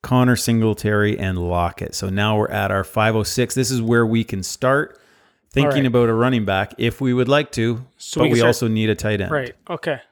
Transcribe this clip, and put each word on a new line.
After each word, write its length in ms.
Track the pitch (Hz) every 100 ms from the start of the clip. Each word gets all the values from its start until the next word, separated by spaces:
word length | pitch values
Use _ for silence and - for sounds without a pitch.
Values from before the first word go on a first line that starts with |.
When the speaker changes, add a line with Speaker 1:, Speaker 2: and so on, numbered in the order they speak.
Speaker 1:
Connor 340 | - 127 127 120
Singletary, 800 | - 113 110 101 104 107 104 -
and 200 | 95 92
Lockett. 560 | 87 87 87 - -
So 160 | - 98
now 260 | 98 107 107
we're 100 | 107
at 200 | 101 98
our 140 | 98
five 320 | 95 113 110 110
oh 60 |
six. 320 | 104 - 120
This 160 | 127 120
is 100 | 127
where 240 | 113 117 113
we 160 | 113
can 200 | 110 95
start 560 | 90 - 131 139 151 - _ _ _ _ _
thinking 180 | 135 143
Speaker 2:
All 60 | 139
right. 100 | 131
Speaker 1:
about 220 | 120 120
a 40 |
running 300 | 113 123 123
back 300 | 101 95 104 -
if 220 | 117 -
we 120 | 131
would 140 | 123 123
like 220 | 143 147
to, 320 | - 113 117 127 _
Speaker 2:
So 240 | - -
Speaker 1:
but 40 |
Speaker 2:
we 40 | 123
can 40 |
Speaker 1:
we 40 | 120
Speaker 2:
start 80 | 117
Speaker 1:
also 200 | 117 113
need 220 | 110 110
a 40 |
tight 260 | 104 107 104
end. 100 | 95
Speaker 2:
Right, 220 | 147 123 - -
okay. 300 | 170 170 135 _